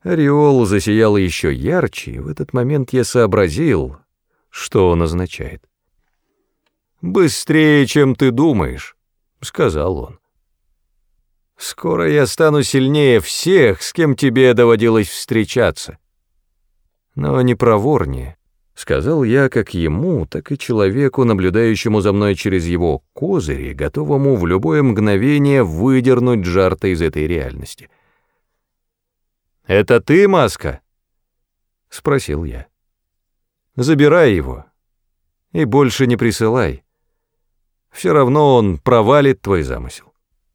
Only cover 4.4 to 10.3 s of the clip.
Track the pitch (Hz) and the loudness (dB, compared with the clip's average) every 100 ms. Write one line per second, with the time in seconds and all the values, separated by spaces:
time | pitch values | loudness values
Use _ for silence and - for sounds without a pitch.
4.4 | _ - - 104 92 85 82 87 92 - | _ -18 -4 0 2 2 0 -2 -6 -10
5.4 | - - _ _ _ _ _ _ _ _ | -14 -14 _ _ _ _ _ _ _ _
6.4 | _ _ _ _ _ _ 175 196 165 - | _ _ _ _ _ _ -4 0 0 0
7.4 | - 156 156 147 131 147 135 120 135 117 | 0 2 4 4 2 2 2 2 0 2
8.4 | 160 113 67 64 - _ _ _ _ _ | 0 0 -2 -8 -16 _ _ _ _ _
9.4 | - - 135 78 82 80 58 - _ | -14 -2 -2 0 -4 -4 -10 -18 _